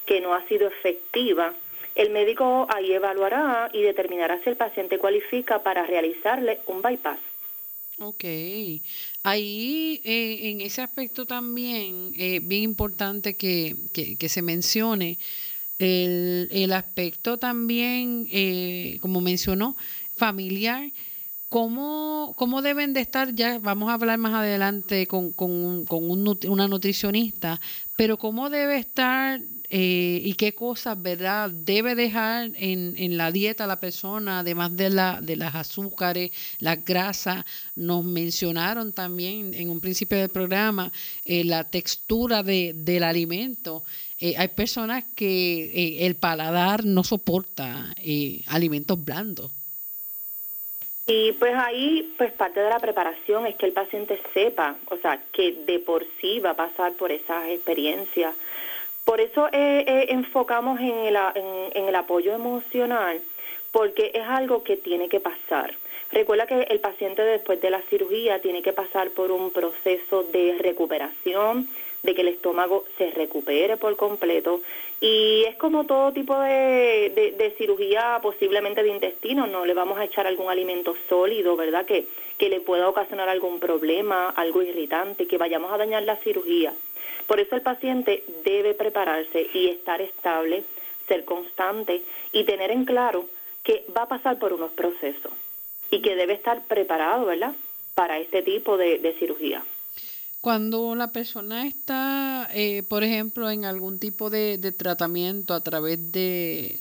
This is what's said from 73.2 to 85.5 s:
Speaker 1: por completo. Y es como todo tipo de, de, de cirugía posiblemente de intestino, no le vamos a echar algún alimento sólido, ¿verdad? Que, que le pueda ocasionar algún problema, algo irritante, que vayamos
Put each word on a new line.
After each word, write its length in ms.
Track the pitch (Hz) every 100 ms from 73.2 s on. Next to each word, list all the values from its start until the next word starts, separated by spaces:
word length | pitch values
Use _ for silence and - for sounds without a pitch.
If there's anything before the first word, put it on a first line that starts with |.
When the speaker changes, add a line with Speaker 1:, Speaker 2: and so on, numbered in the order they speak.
| 156 156 143 143 196 220
Speaker 1:
por 180 | 214 208
completo. 640 | 202 202 175 165 170 175 - - - -
Y 440 | 220 220 214 220 226
es 80 | 226
como 280 | 320 302
todo 280 | 294 269 277
tipo 260 | 277 269 269
de, 760 | 269 269 262 254 240 220 202
de, 200 | 220 214 -
de 180 | 214 214
cirugía 600 | 214 196 202 208 240 233
posiblemente 600 | 214 196 196 202 202 208
de 80 | 214
intestino, 560 | 202 190 - 220 277 220
no 180 | 185
le 100 | 175
vamos 240 | 180 180 202
a 60 |
echar 220 | 202 - 190
algún 220 | 180 185
alimento 460 | 180 185 180 175 170 -
sólido, 480 | 180 190 220 175 170
¿verdad? 300 | 160 170 185
Que, 200 | 190 - - - -
que 120 | 202
le 120 | 185
pueda 280 | 180 175 180
ocasionar 400 | 202 190 196 185
algún 300 | 190 185 170
problema, 720 | 175 160 156 175 208 185 180
algo 320 | - 165 185
irritante, 640 | 180 170 147 160 196 202 175
que 120 | 175
vayamos 340 | 170